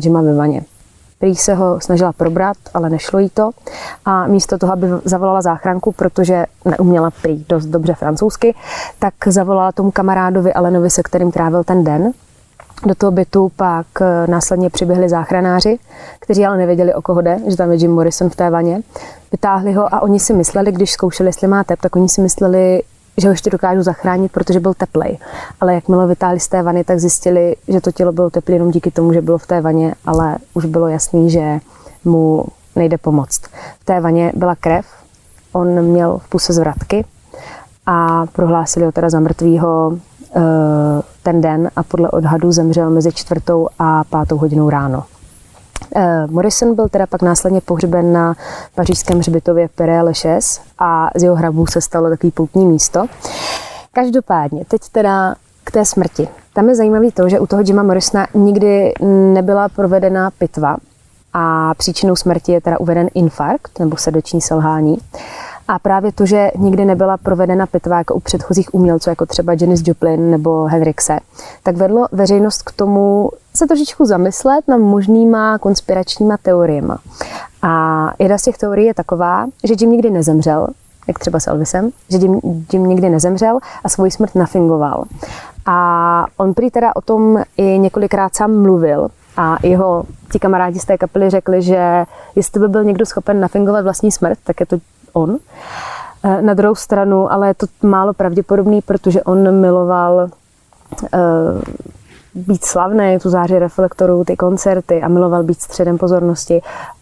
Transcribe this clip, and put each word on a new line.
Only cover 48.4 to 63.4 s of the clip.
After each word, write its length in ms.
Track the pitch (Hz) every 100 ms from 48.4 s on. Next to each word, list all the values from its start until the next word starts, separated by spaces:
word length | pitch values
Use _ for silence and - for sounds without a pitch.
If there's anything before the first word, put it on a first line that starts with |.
| - - -
pařížském 440 | - 180 175 - 175
hřbitově 500 | 170 165 175 170 165
Père 360 | - 165 165
Lachaise 560 | 170 156 165 180 - - - -
a 320 | 175 165 160
z 80 | -
jeho 140 | 175 170
hrabu 300 | 165 156 165
se 140 | 170
stalo 280 | - 165 165
takový 200 | 160 170
poutní 360 | - 156 190 185
místo. 400 | 156 - 175 233 - - - - - - - -
Každopádně, 720 | 247 247 247 - 170 147 151 -
teď 120 | 220 -
teda 420 | 220 208 190 190 - _ _
k 60 | -
té 140 | 220
smrti. 440 | 208 - 170 - 156 - _
Tam 160 | - 220
je 60 |
zajímavý 380 | 240 214 214 233
to, 160 | 196 180
že 120 | 196
u 60 | 196
toho 160 | 202 196
Jima 160 | 202
Morrisona 440 | 202 185 - 202 190
nikdy 580 | 214 202 202 208 202 185 - 196 196 190
nebyla 360 | 190 185 202 202
provedena 640 | - 190 190 190 190 185
pitva 460 | - 175 - 147 - - _ _ _ _
a 420 | 170 165 160 160
příčinou 420 | 160 - - 196 180
smrti 360 | 175 170 -
je 80 | 175
teda 200 | 175 165
uveden 280 | 170 170 175
infarkt 640 | 185 165 -